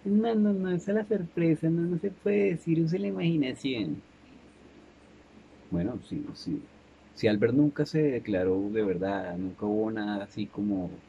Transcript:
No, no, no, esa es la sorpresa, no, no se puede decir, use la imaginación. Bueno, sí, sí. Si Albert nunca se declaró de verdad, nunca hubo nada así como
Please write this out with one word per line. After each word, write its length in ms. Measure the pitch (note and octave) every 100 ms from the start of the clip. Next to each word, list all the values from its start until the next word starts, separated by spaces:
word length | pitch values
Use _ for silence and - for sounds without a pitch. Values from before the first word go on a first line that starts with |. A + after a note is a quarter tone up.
No, 320 | G3+ G#3 A3+ A3
no, 160 | G#3
no, 200 | G3 F#3
esa 200 | F3+ G3+
es 60 | G#3
la 80 | G#3
sorpresa, 640 | G#3+ E3+ - E3 D#3 E3
no, 140 | E3+
no 160 | E3+ E3+
se 120 | G3+
puede 380 | F#3 G3+ G3+ G3+
decir, 320 | E3 - D#3+
use 180 | E3 F#3
la 80 | G3+
imaginación. 920 | F#3+ E3+ D#3+ C3 B2+ C3+ B2 F2 C#2+ - - - - - - - - - - - - - - - - -
Bueno, 260 | E3+ A#2+ - -
sí, 160 | D3+ -
sí. 280 | D#3 - D3+ - - - - -
Si 160 | - A2
Albert 240 | G#2 A2+
nunca 320 | C3 D3 - D3
se 160 | D#3+
declaró 580 | D3 A#2+ G#2+ F#2+ F#2 F#2+ G2+
de 120 | A2
verdad, 540 | G#2 F2 F#2+ G2 F#2 F2
nunca 280 | F#2 F2+ G#2
hubo 240 | G#2+ A2
nada 360 | A2 G#2 G#2 G2+
así 220 | - G2+
como 420 | - G#2 F#2+ F2 F2+